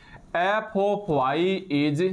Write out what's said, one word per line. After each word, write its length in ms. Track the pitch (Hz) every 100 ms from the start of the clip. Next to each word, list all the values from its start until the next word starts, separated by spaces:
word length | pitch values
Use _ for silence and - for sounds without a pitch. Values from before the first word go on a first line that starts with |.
| - - -
f 420 | 170 180 214 220 196
of 320 | 202 202 202
y 280 | 143 135 151 180 190 - 143
is, 220 | 147 147 185